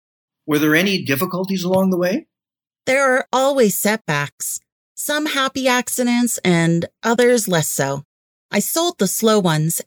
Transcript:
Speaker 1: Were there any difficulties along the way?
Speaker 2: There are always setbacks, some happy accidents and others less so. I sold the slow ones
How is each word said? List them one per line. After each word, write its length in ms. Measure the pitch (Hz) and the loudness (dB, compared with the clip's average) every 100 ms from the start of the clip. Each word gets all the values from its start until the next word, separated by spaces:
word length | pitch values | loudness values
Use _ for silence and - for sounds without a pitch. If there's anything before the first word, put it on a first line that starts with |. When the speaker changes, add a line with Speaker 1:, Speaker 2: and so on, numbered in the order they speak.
| _ _ _ _ - | _ _ _ _ -4
Speaker 1:
Were 140 | 151 | 0
there 160 | 151 156 | 2 2
any 260 | 196 190 | 2 0
difficulties 640 | 127 135 180 175 190 190 | -2 -2 -2 -4 -4 -4
along 260 | 175 190 190 | 0 0 2
the 80 | 180 | 0
way? 300 | 180 240 - _ _ _ _ _ - | 0 -2 -6 _ _ _ _ _ -2
Speaker 2:
There 300 | 269 269 254 | 0 2 0
are 120 | - | 0
always 420 | 247 269 277 214 - | 0 2 4 2 2
setbacks, 840 | 208 220 - 147 143 - - - _ _ _ | -2 -2 -2 -4 -4 -8 -10 -12 _ _ _
some 320 | - - 294 302 | -10 -6 -4 -2
happy 420 | 277 269 269 254 | -2 -2 -2 0
accidents 680 | 247 240 - 247 240 240 - | 0 -2 -2 0 0 0 -2
and 420 | 180 170 165 170 170 _ | 0 2 2 0 -2 _
others 460 | 220 233 240 247 202 | 0 2 4 2 2
less 200 | 170 151 | 0 0
so. 360 | - 139 139 - _ _ _ _ | -2 -4 -4 -10 _ _ _ _
I 80 | 202 | -4
sold 400 | - 330 349 - | -2 -2 -2 0
the 80 | 190 | -2
slow 320 | - 220 214 | 0 2 2
ones 420 | 180 156 156 - | 2 0 0 -2